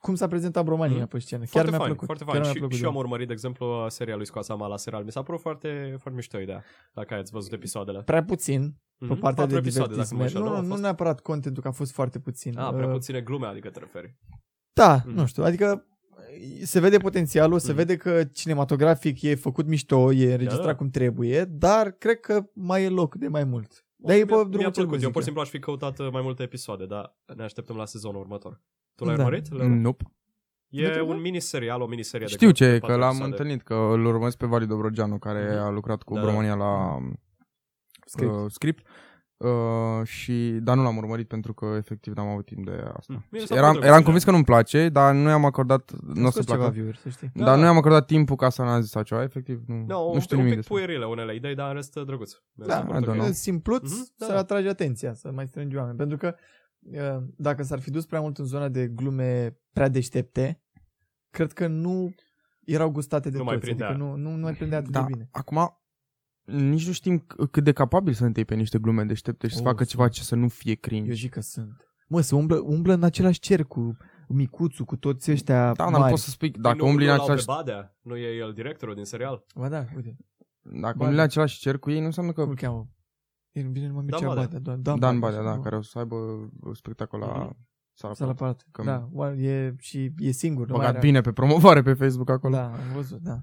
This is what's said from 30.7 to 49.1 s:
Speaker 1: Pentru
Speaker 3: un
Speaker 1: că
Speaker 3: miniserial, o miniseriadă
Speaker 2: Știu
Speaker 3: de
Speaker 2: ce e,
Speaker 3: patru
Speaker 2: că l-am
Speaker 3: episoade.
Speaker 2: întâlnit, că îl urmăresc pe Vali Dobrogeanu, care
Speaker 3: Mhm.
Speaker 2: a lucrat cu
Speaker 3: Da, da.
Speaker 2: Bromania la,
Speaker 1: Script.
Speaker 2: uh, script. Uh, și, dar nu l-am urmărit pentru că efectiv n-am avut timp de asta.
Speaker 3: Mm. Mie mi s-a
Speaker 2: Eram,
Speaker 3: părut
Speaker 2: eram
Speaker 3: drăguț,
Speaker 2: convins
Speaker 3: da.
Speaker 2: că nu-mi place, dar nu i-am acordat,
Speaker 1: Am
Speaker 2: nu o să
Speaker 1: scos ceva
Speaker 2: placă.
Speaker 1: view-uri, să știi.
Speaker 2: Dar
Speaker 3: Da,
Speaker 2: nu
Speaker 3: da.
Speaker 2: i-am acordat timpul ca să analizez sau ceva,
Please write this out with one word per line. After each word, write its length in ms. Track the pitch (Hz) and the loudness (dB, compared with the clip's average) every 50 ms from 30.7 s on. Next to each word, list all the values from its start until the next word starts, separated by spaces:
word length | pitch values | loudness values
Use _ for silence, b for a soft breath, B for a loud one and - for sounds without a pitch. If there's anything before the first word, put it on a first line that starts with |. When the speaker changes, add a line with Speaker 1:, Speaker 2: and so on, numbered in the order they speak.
| 139 139 151 | -6 -2 -2
Speaker 1:
Pentru 220 | 160 160 160 160 160 | 0 0 0 -2 -2
Speaker 3:
un 80 | 165 | -2
Speaker 1:
că 60 | 165 | -4
Speaker 3:
miniserial, 600 | 165 175 180 175 170 - - 143 120 113 120 123 | -4 -4 -4 -4 -6 -6 -6 -6 -4 -4 -4 -4
o 60 | 127 113 | -4 -6
miniseriadă 460 | 117 117 110 - - 120 110 104 104 | -6 -8 -8 -8 -8 -8 -6 -6 0
Speaker 2:
Știu 140 | 104 233 220 | 8 8 8
Speaker 3:
de 60 | 170 | 10
Speaker 2:
ce 100 | - 135 | 10 8
e, 60 | 127 120 117 | 6 6 4
Speaker 3:
patru 80 | 113 117 | 2 0
Speaker 2:
că 80 | 123 | 0
l-am 140 | 120 127 127 | 2 2 2
Speaker 3:
episoade. 220 | 131 131 135 135 | 0 0 -4 -6
Speaker 2:
întâlnit, 300 | 135 - 143 151 143 123 | -4 -4 -4 -4 -6 -6
că 120 | - - 113 | -6 -4 -2
îl 320 | 113 110 110 113 113 113 | 0 2 2 2 4 4
urmăresc 320 | 117 117 113 113 120 120 - | 2 2 2 0 -2 -4 -4
pe 80 | - | -4
Vali 220 | 120 117 117 113 107 | 0 0 0 0 0
Dobrogeanu, 500 | 107 107 104 110 110 107 110 104 104 101 | -2 -2 -2 -4 -2 -2 -2 -2 -2 -4
care 260 | - 104 104 104 104 104 104 | -6 -6 -6 -4 -2 -2 -2
Speaker 3:
Mhm. 100 | 104 104 | -2 -2
Speaker 2:
a 60 | 104 | -2
lucrat 340 | 101 104 104 113 110 107 - | -4 -4 -4 -4 -6 -6 -6
cu 100 | - - | -6 -6
Speaker 3:
Da, 60 | 107 | -2
da. 60 | 107 | 0
Speaker 2:
Bromania 300 | 107 104 107 107 107 104 | 0 2 2 0 0 0
la, 420 | 101 101 101 101 98 95 90 80 65 64 64 - - _ _ _ _ _ _ _ _ _ _ _ _ _ _ _ - _ | 0 0 0 0 0 0 -2 -2 -4 -6 -6 -8 -10 _ _ _ _ _ _ _ _ _ _ _ _ _ _ _ -20 _
Speaker 1:
Script. 260 | _ - 143 135 120 107 | _ -6 -2 -2 -2 0
Speaker 2:
uh, 120 | 104 104 104 | -2 -4 -6
script. 340 | 104 - - 151 160 - _ b b b b b b b b b _ _ | -8 -4 -2 -2 -2 -2 _ b b b b b b b b b _ _
Uh, 720 | - 123 123 120 117 117 113 113 117 113 113 113 113 110 | -2 -2 0 0 0 0 0 0 0 -2 -2 -4 -4 -6
și, 260 | - - - - 123 120 117 117 113 113 | -8 -10 -6 -4 -2 -2 -2 -2 -2 -2
dar 140 | 117 117 123 | 0 2 4
nu 80 | 131 131 | 4 4
l-am 140 | 123 113 110 | 2 0 -2
urmărit 300 | 107 107 113 113 117 110 | -6 -6 -6 -6 -6 -6
pentru 260 | - 110 107 113 110 | -8 -8 -8 -8 -10
că 120 | - - 107 107 107 | -8 -6 -4 -4 -4
efectiv 360 | 104 - 113 104 _ - 104 | -6 -6 -12 -12 _ -10 -8
n-am 120 | 104 104 104 | -6 -6 -4
avut 180 | 104 101 101 | -4 -6 -8
timp 200 | _ - 98 98 | _ -10 -10 -10
de 60 | 95 95 - - 117 - - | -8 -8 -8 -8 -10 -10 -12
asta. 160 | - _ 135 | -12 _ -12
Speaker 3:
Mm. 120 | 117 107 _ | -12 -12 _
Mie 100 | - 220 | -10 -10
mi 60 | 220 202 | -6 0
s-a 80 | - | 2
Speaker 2:
Eram, 120 | 127 139 147 | 6 8 8
Speaker 3:
părut 160 | 156 151 131 | 6 8 8
Speaker 2:
eram 180 | 139 147 160 | 12 12 12
Speaker 3:
drăguț, 20 | 160 | 12
Speaker 2:
convins 200 | 147 160 180 165 | 10 6 6 6
Speaker 3:
da. 60 | - | 6
Speaker 2:
că 20 | |
nu-mi 140 | 185 175 147 | 6 6 8
place, 440 | - - 117 117 - - 147 160 170 | 8 8 6 6 6 4 2 2 4
dar 240 | 151 143 139 139 139 | 4 6 6 6 6
nu 140 | 139 147 151 | 6 4 4
i-am 160 | 156 151 147 | 4 6 4
acordat, 460 | 143 131 - 135 123 135 135 131 - - - - - | 2 2 2 2 2 2 0 0 -4 -16 -16 -12 -8
Speaker 1:
Am 40 | 73 | -2
Speaker 2:
nu 80 | 76 | 2
o 40 | 120 | 2
să 60 | 127 | 2
Speaker 1:
scos 140 | 123 226 208 | 2 2 0
ceva 120 | 113 120 127 | 0 0 0
Speaker 2:
placă. 140 | 123 120 110 | 2 0 0
Speaker 1:
view-uri, 240 | 110 110 110 110 - | -2 -6 -6 -8 -10
să 120 | _ 135 | _ -14
știi. 220 | 123 - - 131 127 | -14 -12 -12 -12 -6
Speaker 2:
Dar 120 | - - | 0 4
Speaker 3:
Da, 100 | - 135 | 6 6
Speaker 2:
nu 40 | 143 | 8
Speaker 3:
da. 40 | 156 | 8
Speaker 2:
i-am 120 | 170 170 165 | 8 8 8
acordat 280 | 147 151 156 156 139 | 8 8 6 6 6
timpul 300 | - 147 156 151 135 143 | 6 4 4 4 4 2
ca 140 | 131 - 127 | 2 2 0
să 120 | 123 - | 0 0
analizez 280 | 131 120 120 120 117 104 | 0 0 2 0 0 0
sau 140 | - 110 107 | -2 -4 -4
ceva, 200 | - | -2